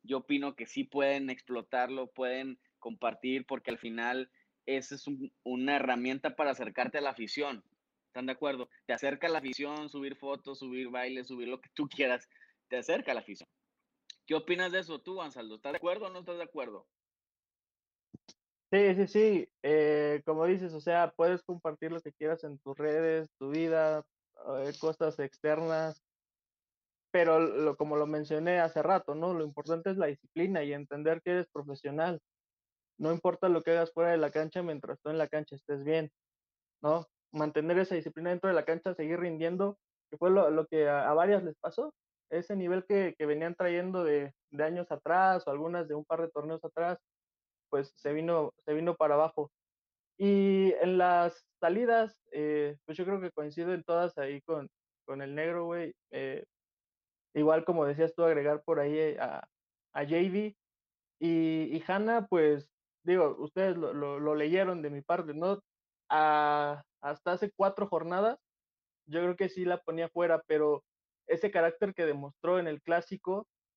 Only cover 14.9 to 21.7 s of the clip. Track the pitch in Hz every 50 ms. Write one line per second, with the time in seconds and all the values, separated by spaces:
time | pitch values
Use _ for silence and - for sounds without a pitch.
14.9 | 160 139 - 185 190 190 165 147 123 127 113 110 107 107 - 143 147 170 165 175
15.9 | 180 208 208 190 185 180 175 175 175 170 165 - - 151 123 117 101 95 - _
16.9 | _ _ _ _ _ _ _ _ _ _ _ _ _ _ _ _ _ _ _ _
17.9 | _ _ _ _ - - _ - - _ _ _ _ _ _ - - 202 202 196
18.9 | 185 190 196 190 - 214 220 220 202 165 - - _ _ - 147 151 156 151 151
19.9 | 151 151 147 147 147 147 - 160 156 156 165 180 190 185 185 175 160 151 147 175
20.9 | 170 175 175 - - - 165 175 185 175 - - 175 175 - 160